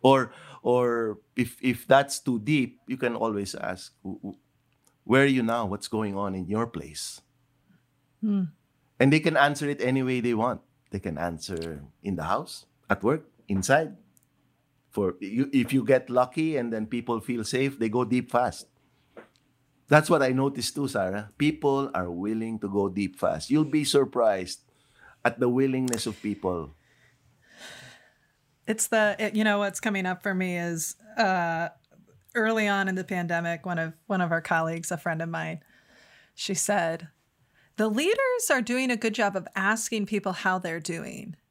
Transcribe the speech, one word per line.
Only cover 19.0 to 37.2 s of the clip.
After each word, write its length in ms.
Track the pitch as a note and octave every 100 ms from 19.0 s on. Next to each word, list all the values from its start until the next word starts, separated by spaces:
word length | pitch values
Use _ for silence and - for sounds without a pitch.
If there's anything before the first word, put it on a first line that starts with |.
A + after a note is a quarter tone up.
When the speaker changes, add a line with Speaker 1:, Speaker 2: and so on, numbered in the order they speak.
| _ - - _ _ _ _ _ _
Speaker 1:
That's 220 | D3 D3+
what 120 | E3
I 80 | C3
noticed 400 | C3 C#3 C#3 A2+ -
too, 120 | C#3
Sarah. 420 | A#2 F#2 G2 G#2+ _
People 520 | C#3+ D3+ C#3+ C#3 C3+
are 160 | F2 F2+
willing 480 | E2+ G2+ A2 A2+ A2
to 80 | G#2
go 200 | G2 G2
deep 280 | F#2 F#2+ -
fast. 320 | F#2+ D#2 -
You'll 200 | D3 D3
be 140 | D3+ C#3
surprised 760 | C#3+ C3 B2 A2+ G2 F2+ - _ _ _ _ - _ B2
at 140 | A#2+
the 100 | B2
willingness 560 | B2 C3+ C3 B2+ A#2 A2+
of 160 | G#2
people. 540 | G#2 G2+ F#2+ F2 D2 D2+ _ _ _ _ _ _ _ - - - - - _ _ _ _ _ _ -
Speaker 2:
It's 200 | A3 -
the, 280 | A3+ G#3 G3+
it, 160 | G#3+ G#3+
you 80 |
know, 160 | G#3+ G3+
what's 200 | G3+ F#3+
coming 260 | A#3 G3 F#3
up 180 | F#3
for 100 | G#3
me 240 | F#3 F#3 F3
is, 380 | E3+ E3 D#3+ - - -
uh, 520 | G#3 F#3 E3+ E3 E3 - _ _ _ _ _
early 340 | A#3+ A3 A3 G#3
on 200 | G3 F#3+
in 60 | F#3
the 80 |
pandemic, 600 | F#3 F#3 E3+ E3+ E3+ E3 F3+
one 120 | E3+
of, 160 | D#3+ D#3+ _
one 140 | G3
of 100 | F3
our 100 | E3
colleagues, 500 | D#3+ E3 E3 E3 E3+
a 60 | F3
friend 240 | - D#3+
of 80 | E3
mine, 320 | E3 D#3+ D#3+ _ _ _ _ - - _
she 200 | - -
said, 540 | G3 - G3+ E3 E3 E3 _